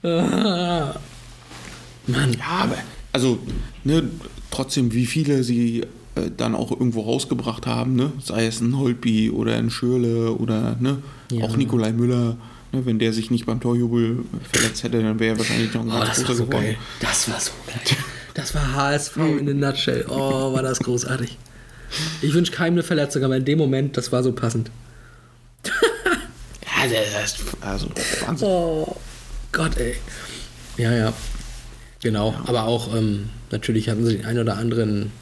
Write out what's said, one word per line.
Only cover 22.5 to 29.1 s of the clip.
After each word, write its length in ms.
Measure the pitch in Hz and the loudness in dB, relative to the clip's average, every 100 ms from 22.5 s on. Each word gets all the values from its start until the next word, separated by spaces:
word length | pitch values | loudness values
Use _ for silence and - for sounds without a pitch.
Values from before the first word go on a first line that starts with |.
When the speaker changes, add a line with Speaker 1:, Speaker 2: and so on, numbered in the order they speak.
Speaker 1:
keinem 220 | - 170 | 2 2
eine 100 | 175 | 2
Verletzung, 400 | 165 160 143 147 | 2 2 2 2
aber 140 | 131 131 | 2 2
in 80 | 131 | 4
dem 140 | 151 | 4
Moment, 360 | 147 135 139 - | 4 4 2 0
das 160 | - | 0
war 120 | 123 | 2
so 80 | 127 | 2
passend. 380 | 123 120 120 113 - - - - - - - - - | 2 0 0 -2 -8 -18 -20 -20 -20 -20 -20 -20 -10
<laughs> 80 | - - 453 440 381 349 - - - - - - 123 | -4 2 2 2 0 -2 -4 -14 -16 -14 -4 0 2
Speaker 2:
Ja, 40 | |
der, 120 | 113 104 | 2 2
der 100 | 104 | 0
ist, 140 | 107 - 67 - | -2 -4 -6 -6
also, 260 | 95 98 - - - - - | -4 -4 -4 -4 -2 -2 -2
Wahnsinn. 200 | 160 202 | 0 2
Speaker 1:
Oh, 500 | 185 170 156 156 - - | 4 2 0 -2 -6 -12